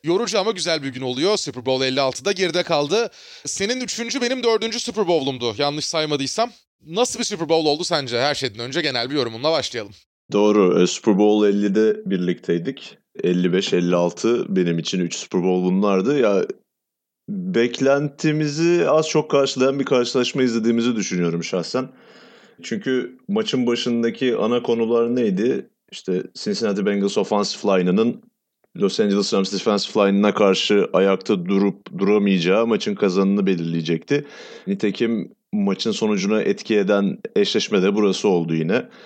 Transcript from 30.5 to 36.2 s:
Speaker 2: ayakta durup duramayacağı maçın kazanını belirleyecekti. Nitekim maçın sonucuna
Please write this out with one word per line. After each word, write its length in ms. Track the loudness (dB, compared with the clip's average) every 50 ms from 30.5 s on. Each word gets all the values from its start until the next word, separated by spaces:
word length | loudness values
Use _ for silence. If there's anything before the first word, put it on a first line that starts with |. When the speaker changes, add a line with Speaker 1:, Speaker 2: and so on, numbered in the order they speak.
| 4 2 2 2 2 2 2 2 2
Speaker 2:
ayakta 520 | 2 4 4 2 0 0 -2 -2 -2 0
durup 540 | 0 0 2 2 0 -2 -4 -14 -14 -6 -2
duramayacağı 680 | 0 2 4 4 4 4 2 2 2 2 2 2 2
maçın 280 | 2 0 -2 -2 -4 -2
kazanını 500 | 0 0 2 2 2 2 2 2 2 2
belirleyecekti. 840 | 0 0 0 -2 -2 -2 -2 -2 -2 -2 -2 0 -2 -2 -2 -2 -6 -18 -20 -20 -20 -20 -14 -6
Nitekim 720 | -6 -4 -2 -2 -4 -2 0 -2 -2 -2 -4 -6 -8 -14 _ _ -6 -4
maçın 380 | -2 0 0 -2 -2 -2 -4
sonucuna 500 | -2 -2 0 0 0 0